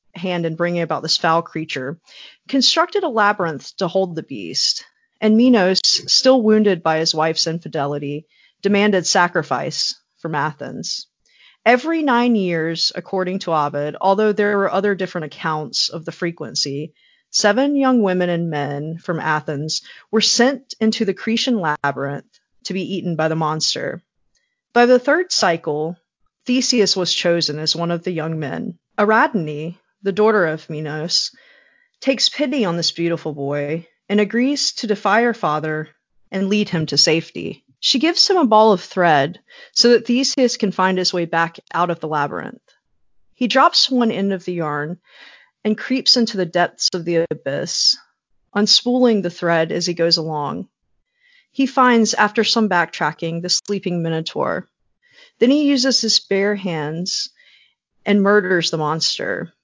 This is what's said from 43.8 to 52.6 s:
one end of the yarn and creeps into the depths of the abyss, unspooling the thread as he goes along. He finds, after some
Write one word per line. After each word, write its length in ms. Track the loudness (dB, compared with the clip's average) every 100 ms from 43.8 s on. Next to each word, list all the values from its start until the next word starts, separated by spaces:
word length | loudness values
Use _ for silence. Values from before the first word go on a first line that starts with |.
| 0
one 220 | 2 0
end 220 | 0 -2
of 100 | -4
the 100 | -4
yarn 460 | -6 -4 -4 -6 -8 _ -20 -20 -20 _ _
and 140 | -4 -2
creeps 400 | -2 -2 0 2
into 180 | 2 -2
the 100 | -2
depths 440 | 0 0 -2 -4
of 120 | -4 -2
the 200 | 0 0
abyss, 680 | -4 -6 -6 -4 0 0 0 _ _ _ _ _
unspooling 680 | -2 2 2 2 4 4 4
the 80 | 0
thread 420 | -2 0 2 0
as 140 | -2 -4
he 80 |
goes 240 | 0 0 0
along. 500 | -4 -6 -6 -8 -12 _ _ _ _ _ _ _ _
He 160 | -2 0
finds, 460 | 4 4 6 4
after 300 | 2 0 2
some 240 | 0 2